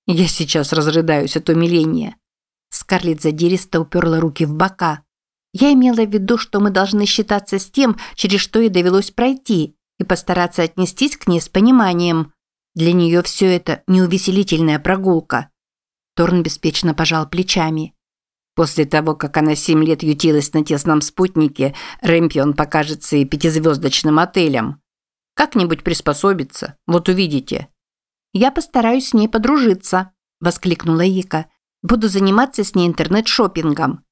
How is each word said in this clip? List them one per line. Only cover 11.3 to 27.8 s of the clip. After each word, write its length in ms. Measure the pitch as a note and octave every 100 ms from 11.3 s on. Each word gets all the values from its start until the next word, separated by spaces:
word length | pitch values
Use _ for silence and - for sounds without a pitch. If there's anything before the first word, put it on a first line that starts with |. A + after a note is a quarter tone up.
| E3+
с 80 | -
пониманием. 840 | F#3+ A3+ B3+ G3 F3 F3 E3 D3+ _ _ _ _
Для 200 | E3 E3
нее 280 | F3+ E3+ E3+
все 240 | E3+ - F#3+
это 360 | F3 - D3 -
не 140 | F#3
увеселительная 800 | F3+ F#3+ - F#3+ G3 D#3+ D#3+ D3+
прогулка». 720 | E3+ F#3+ F#3+ E3 - B2 B2+ _ _ _ _ _ _ -
Торн 260 | E3+ F3+
беспечно 520 | D#3+ - D#3+ - F3
пожал 340 | D3+ D#3+ D#3+ D3
плечами. 680 | E3+ F#3+ F#3 D#3+ D#3+ D3+ _ _ _ _ _ _ -
«После 240 | D#3+ -
того, 300 | D3 D3+ D#3
как 220 | D3+ C#3+ D#3
она 180 | D#3
семь 300 | D3+ - D#3
лет 180 | D#3 D3+
ютилась 500 | D#3 D3 E3 D3+ C#3+
на 120 | D#3+
тесном 360 | D3+ D3 E3+ D#3
спутнике, 720 | - - F#3 E3 D3+ C#3+ C3+ C#3+ - -
Рэмпион 520 | - E3+ E3 D3 C#3+
покажется 640 | C#3+ D3 D#3+ D3+ D3+ - D3
и 80 |
пятизвездочным 920 | C3+ D3+ E3 D#3 D#3 C#3 C#3+ - D#3 D3+
отелем. 640 | F3+ F#3+ D#3+ C3 A2 D3 _ _ _ _ _
Как-нибудь 480 | - D4+ G#3 F3 D#3+
приспособится, 920 | F3+ E3 - C#3+ G3 F#3 C3+ - - - -
вот 220 | E3+ E3+
увидите». 600 | F#3 F3 C#3+ - - C#3 _